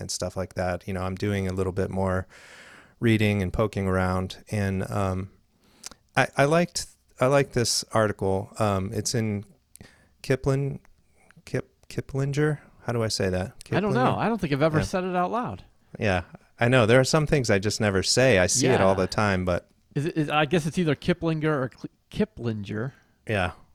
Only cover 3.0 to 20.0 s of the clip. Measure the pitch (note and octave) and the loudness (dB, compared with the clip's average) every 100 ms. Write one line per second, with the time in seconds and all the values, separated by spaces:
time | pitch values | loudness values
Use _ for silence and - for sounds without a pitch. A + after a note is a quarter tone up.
3 | A#2 A2 G#2 G2+ F2+ - G#2+ G2+ F#2+ F#2 | 2 2 2 2 0 0 -2 0 0 0
4 | F#2 F#2 F#2+ - - G#2 G2 F#2+ - G#2 | 0 0 -4 -10 -6 -2 -2 -2 -4 -2
5 | F#2+ F#2 F#2+ _ _ _ _ _ - - | -2 -4 -8 _ _ _ _ _ -20 -20
6 | _ C3 - - C#3+ E3+ F3 - - _ | _ -2 0 2 4 4 2 -4 -12 _
7 | _ - B2+ C#3+ C3+ B2+ A2+ - - A2+ | _ 0 4 4 2 0 0 -2 0 2
8 | G#2+ - G2 F#2+ A2 - G#2 F#2+ F#2+ G#2+ | 2 2 0 0 -2 -2 0 0 -2 -4
9 | - A#2+ A2 G2+ - _ _ - - _ | -4 -2 -2 -4 -8 _ _ -20 -20 _
10 | _ _ - C3+ C#3+ C3+ C#3 C#3+ _ _ | _ _ -4 -2 0 -2 -2 -8 _ _
11 | _ _ _ - - B2+ - _ - - | _ _ _ -20 -8 -8 -8 _ -12 -10
12 | - C3+ C#3 C#3 D3+ D3 - _ - A#2 | -6 -4 -2 0 0 -2 -8 _ -6 -2
13 | A2 - F#2+ F#2 G#2 - - D#3 G3+ A#3 | -2 0 0 0 -4 -10 -4 -2 0 0
14 | B3+ F#2+ F3+ A3+ D3+ C#3 D#3+ D3+ - F#3 | 0 0 -2 -2 -2 0 2 2 0 -4
15 | F#3 F3+ F3+ A3 F#3 F2+ - _ _ - | -2 -2 -2 -4 -6 -10 -16 _ _ -4
16 | G#2 F2+ - - _ - A#2+ C3 G#2+ B2+ | 0 0 -4 -18 _ -2 2 4 6 6
17 | B2+ D#3+ D3 D3+ A#2 G2 G#2 - G#2+ F#2+ | 6 2 2 0 2 2 0 0 0 2
18 | - B2 C3 F#2+ F2+ B2+ C3 A#2 F#2+ F#2+ | 2 4 4 4 4 2 2 4 4 2
19 | F2+ - G#2 F#2 F2+ F2 - _ _ D3 | 0 0 0 0 0 -2 -4 _ _ -6